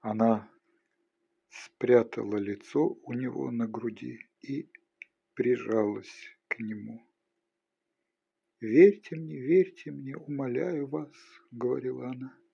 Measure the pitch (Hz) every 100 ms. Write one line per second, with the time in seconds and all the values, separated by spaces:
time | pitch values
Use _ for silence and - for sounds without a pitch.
0 | 113 107 113 110 110 _ _ _ _ _
1 | _ _ _ _ _ - - _ 120 123
2 | 113 - 104 104 101 101 - 139 160 -
3 | - 120 127 - 131 120 113 113 117 107
4 | 123 120 - _ - 139 - - _ _
5 | - _ _ - 185 185 - 110 104 104
6 | - - - - _ - 110 107 107 -
7 | _ _ _ _ _ _ _ _ _ _
8 | _ _ _ _ _ _ 110 120 196 202
9 | - 160 160 151 127 180 185 - - 143
10 | 135 135 - 143 135 123 175 165 139 151
11 | 151 - - - _ 117 123 131 127 127
12 | 123 127 131 - _